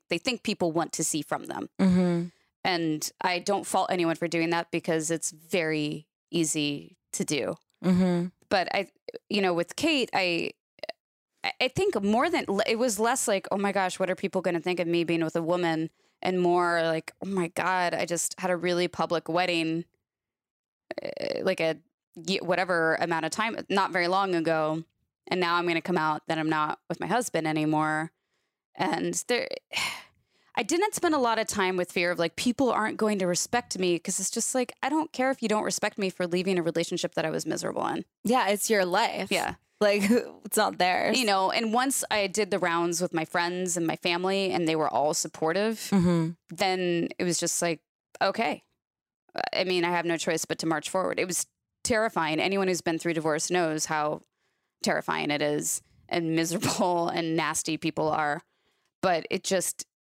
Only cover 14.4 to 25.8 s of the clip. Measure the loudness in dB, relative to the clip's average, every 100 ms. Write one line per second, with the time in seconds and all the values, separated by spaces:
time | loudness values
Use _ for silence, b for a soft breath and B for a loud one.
14.4 | 0 0 0 0 2 2 2 2 2 0
15.4 | 0 2 2 0 -2 -8 _ _ 0 2
16.4 | 4 4 4 2 2 0 -4 -12 -4 -2
17.4 | -2 0 0 2 2 0 -2 -2 -2 -4
18.4 | -2 0 2 2 0 0 0 0 0 0
19.4 | 2 2 0 -2 -6 _ _ _ _ _
20.4 | _ _ _ _ _ -10 -10 -6 -4 -2
21.4 | -2 0 0 -2 _ _ _ -10 -2 -2
22.4 | 0 0 2 2 2 2 0 0 -2 -2
23.4 | -2 -4 -2 0 0 0 2 2 2 0
24.4 | 2 0 0 -2 -6 _ _ _ -6 -2
25.4 | 2 2 2 0